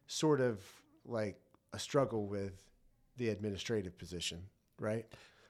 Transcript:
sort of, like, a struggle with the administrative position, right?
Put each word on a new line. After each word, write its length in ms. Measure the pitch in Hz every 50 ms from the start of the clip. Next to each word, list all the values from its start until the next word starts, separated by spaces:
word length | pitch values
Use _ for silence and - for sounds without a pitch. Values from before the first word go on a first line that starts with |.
| _
sort 340 | - - - 160 156 147 131
of, 200 | 127 123 110 98 92 - - - - _ - - -
like, 340 | - 117 113 107 104 - - - _ - - _ _
a 60 | - 110
struggle 480 | - - - 143 135 104 117 110 104
with 360 | 98 104 98 98 98 92 95 - - - _ - - _ _ _ _ _
the 140 | - 123 113
administrative 680 | 104 92 104 107 98 92 - - 117 107 90 90 85
position, 480 | - 90 85 90 85 82 - 82 85 92 101 - _ _ _ _ -
right? 280 | 110 107 110 117 113 - - - - - - - - -